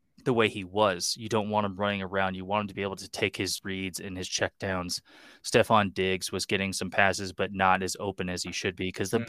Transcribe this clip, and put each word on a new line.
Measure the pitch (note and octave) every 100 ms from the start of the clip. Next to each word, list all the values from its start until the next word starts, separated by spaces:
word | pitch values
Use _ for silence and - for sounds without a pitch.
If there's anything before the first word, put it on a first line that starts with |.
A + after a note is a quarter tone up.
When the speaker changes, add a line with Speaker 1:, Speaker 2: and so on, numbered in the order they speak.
| _ _
Speaker 1:
the | C#3
way | A#2 G#2+
he | G#2
was. | F2+ G2 G#2 F2 - -
You | G#2+
don't | A2 G#2
want | G#2 G2+
him | F#2+
running | G#2 G2+
around. | F#2 G2 F#2+
You | F#2
want | F#2 G#2
him | G#2
to |
be | F#2+
able | G2 F#2+
to | F#2
take | - G#2 -
his | F#2 -
reads | G2 F#2+ F#2 -
and | G2 F#2
his | F#2
checkdowns. | - F#2+ - G2 F#2 F2 - _ - - -
Stefon | - A#2+ G#2 A2 G2
Diggs | F#2+ F#2 F#2 -
was | F#2+ -
getting | G2 G2
some | F2+ F#2+
passes, | - G2 F#2 F#2+
but | F#2 F#2+
not | G2 F#2+ F#2
as | F#2 -
open | G2+ F#2+ F2+
as | F2+
he | F2
should | - G2+ F#2
be | F#2
'cause | - G2
the |
Speaker 2:
Mm-hmm. | A#2